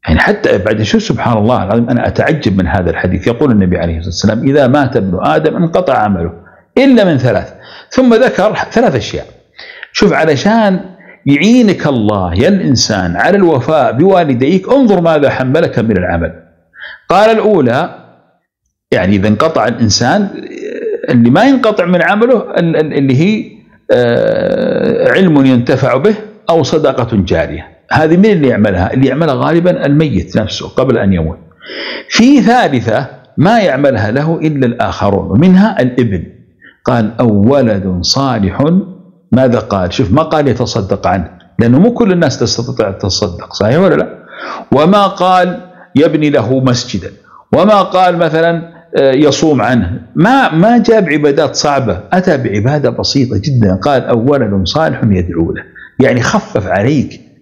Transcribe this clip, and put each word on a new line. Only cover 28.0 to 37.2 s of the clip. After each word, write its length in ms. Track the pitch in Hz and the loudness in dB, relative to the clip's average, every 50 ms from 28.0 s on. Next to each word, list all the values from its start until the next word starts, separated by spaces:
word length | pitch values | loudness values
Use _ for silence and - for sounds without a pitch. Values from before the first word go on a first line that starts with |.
| 156 160 165 | 2 2 4
من 80 | 175 196 | 4 4
اللي 240 | 226 208 175 143 127 | 4 4 2 2 0
يعملها؟ 440 | 117 101 104 107 95 87 90 107 - | 2 2 2 0 0 0 -2 -2 0
اللي 140 | 131 131 | 2 0
يعملها 280 | 131 127 143 170 160 131 | 2 2 0 -2 -2 0
غالبا 520 | 123 127 143 160 170 170 180 180 - - | -2 -2 0 0 0 2 0 0 0 0
الميت 500 | 143 143 147 160 151 117 92 - - - | 0 2 2 2 0 -2 -4 -4 -2 -4
نفسه 320 | 117 107 95 - - - - | -4 -4 -4 -6 -10 -12 -8
قبل 300 | - - 131 139 120 - | -4 -2 0 0 0 0
أن 140 | 101 98 95 | 0 0 0
يموت. 260 | 87 80 78 - - - - _ _ - - - - - - - - - - | 0 -2 -4 -6 -10 -16 -20 _ _ -20 -16 -14 -12 -12 -12 -12 -14 -12 -8
في 320 | - - 220 262 285 269 | 0 2 4 4 4 4
ثالثة 680 | 190 202 240 254 220 170 143 123 101 113 107 123 139 - - - - _ _ | 4 4 2 2 2 0 0 -2 -2 -2 -2 -2 -4 -6 -12 -20 -20 _ _
ما 240 | - 135 185 233 233 | 0 2 2 2 2
يعملها 500 | 202 170 135 131 143 139 - 107 104 107 | 2 0 0 2 2 0 2 0 -2 -2
له 280 | 110 135 147 160 170 151 - | -2 -2 -2 -2 -4 -2 -2
إلا 240 | 156 151 139 131 | -2 -2 0 -2
الآخرون، 640 | 120 117 - 104 101 - - - 101 98 101 87 85 | -2 -2 -2 -4 -4 -4 -2 -2 0 0 0 -2 0
ومنها 520 | 90 110 160 185 185 185 202 220 202 - 127 | 2 4 4 6 6 4 4 2 0 0 -2
الابن. 420 | 127 123 - 123 113 95 87 80 - - - - _ _ _ _ - _ _ _ | -2 0 0 -2 0 -2 -6 -8 -10 -16 -20 -20 _ _ _ _ -20 _ _ _
قال: 260 | - 127 120 110 104 113 - | -2 0 0 0 -2 -2 0